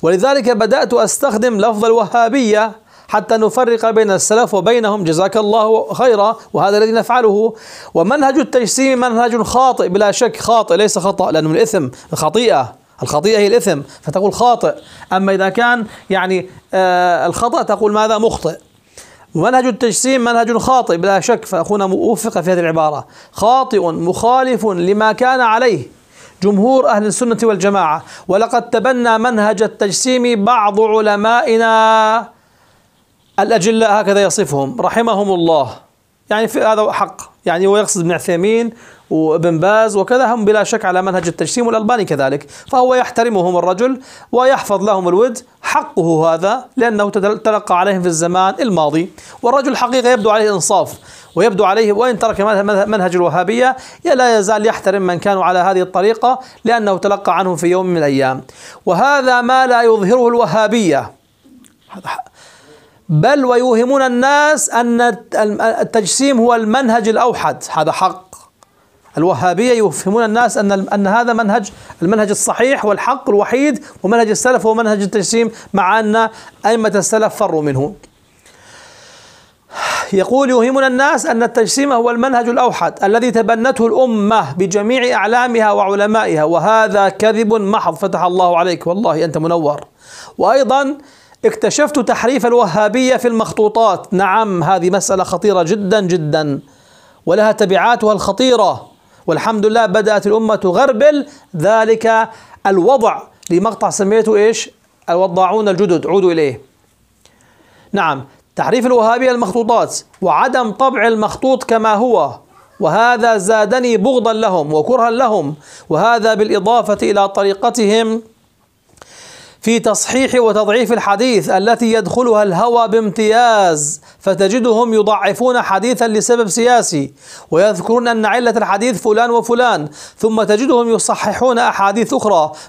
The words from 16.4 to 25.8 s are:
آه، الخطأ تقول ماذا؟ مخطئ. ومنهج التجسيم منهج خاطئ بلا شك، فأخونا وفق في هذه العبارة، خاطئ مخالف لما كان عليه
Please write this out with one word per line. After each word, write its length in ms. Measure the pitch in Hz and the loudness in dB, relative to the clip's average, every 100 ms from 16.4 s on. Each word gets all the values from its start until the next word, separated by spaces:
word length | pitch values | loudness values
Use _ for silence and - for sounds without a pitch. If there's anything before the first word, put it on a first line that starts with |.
| 185 - _ | -6 -14 _
آه، 520 | 190 185 180 180 170 156 | -2 0 2 2 0 -2
الخطأ 360 | - 240 330 | -2 -2 -2
تقول 300 | 226 202 214 | -2 0 0
ماذا؟ 260 | 208 220 214 | 0 0 0
مخطئ. 380 | 220 - 160 175 _ _ _ - - - - | -2 -2 -6 -8 _ _ _ -20 -20 -20 -10
ومنهج 320 | 160 196 254 254 | -2 0 2 0
التجسيم 540 | 208 240 190 247 262 | 0 -2 0 0 0
منهج 360 | 233 233 233 226 | 0 0 0 -2
خاطئ 400 | 175 254 233 170 | 0 0 0 0
بلا 240 | 185 196 | 0 0
شك، 240 | - 233 | 0 -2
فأخونا 400 | - 180 160 208 | -2 -4 -2 -2
وفق 560 | 190 190 - 208 226 196 | -2 0 0 -2 -4 -4
في 120 | 170 | -2
هذه 80 | 180 | 0
العبارة، 460 | 165 160 156 147 - - - | 0 0 0 -2 -10 -20 -18
خاطئ 480 | - 208 262 254 214 | -2 2 2 2 -2
مخالف 840 | 170 160 165 - 233 254 262 240 214 | -2 -2 -4 0 2 2 2 -2 -2
لما 460 | 180 175 208 220 | -2 0 0 0
كان 280 | 214 254 262 | 0 0 2
عليه 420 | 233 220 254 170 | 2 2 2 0